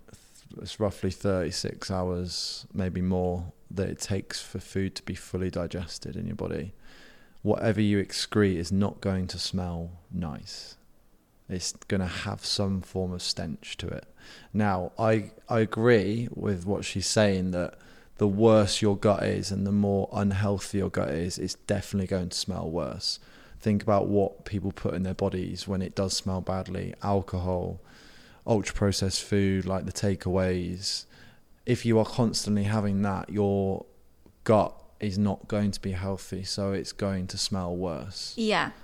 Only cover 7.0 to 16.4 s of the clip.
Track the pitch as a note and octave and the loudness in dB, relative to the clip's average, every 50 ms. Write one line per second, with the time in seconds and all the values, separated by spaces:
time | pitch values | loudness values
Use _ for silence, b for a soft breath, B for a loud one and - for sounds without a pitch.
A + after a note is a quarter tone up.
7 | b b b b b b b b b G#2+ G#2 - - A2+ G2+ G#2+ G#2+ G2+ G#2 G2 | b b b b b b b b b 0 2 4 4 2 4 4 4 4 4 4
8 | F2+ - - - - - - G#2+ G#2 G2 F2+ D#2+ F2 E2 F#2+ G2 G2+ - - - | 2 0 -4 -6 -4 2 4 6 6 6 4 2 0 0 2 2 2 2 0 -2
9 | - G2 F#2+ F#2 F2+ D#2+ - F2+ - - - F#2+ F2+ F2 E2+ E2+ E2+ E2+ F2 - | -2 0 0 0 -2 -4 -4 -6 -6 -4 -2 -2 -2 -2 -4 -6 -6 -8 -10 -14
10 | - - - F2 F2 D#2 C2 - - - - - - - - _ _ _ - _ | -16 -8 -6 -6 -4 -4 -8 -10 -12 -14 -14 -14 -16 -18 -20 _ _ _ -20 _
11 | _ _ _ _ _ _ _ _ _ - F#2+ F2+ - - - - - - G#2 F#2+ | _ _ _ _ _ _ _ _ _ -8 -6 -6 -4 -6 -8 -8 -6 -2 -2 0
12 | F#2 F2 F2 - - G#2 G2 - - - - - G2+ G2 F#2+ F#2 E2+ - - F#2+ | 0 -2 -4 -6 -6 -6 -6 -6 -4 -4 -2 0 0 0 0 -2 -4 -4 -4 -4
13 | F#2 F2+ F2+ F2 - - - - F2 E2 D2 - - - - - - F2 - - | -2 -2 -4 -6 -4 -4 -4 -4 -4 -6 -8 -10 -10 -14 -10 -8 -8 -8 -8 -10
14 | - - - B B B B B B B B G#2+ G#2+ G2+ F#2 F#2 F2+ - - - | -12 -16 -20 B B B B B B B B 2 2 2 2 0 -2 -4 -2 0
15 | A2+ A2 A2+ A2 G2 - - - - - A#2+ A2+ A2 - - A2 A2+ B2 A#2+ G#2+ | 2 4 4 2 0 -4 -12 -16 -6 0 2 2 2 2 2 4 6 8 8 8
16 | F#2 G2 A2 A#2 A#2+ - - - | 6 4 0 -2 -2 -6 -6 -2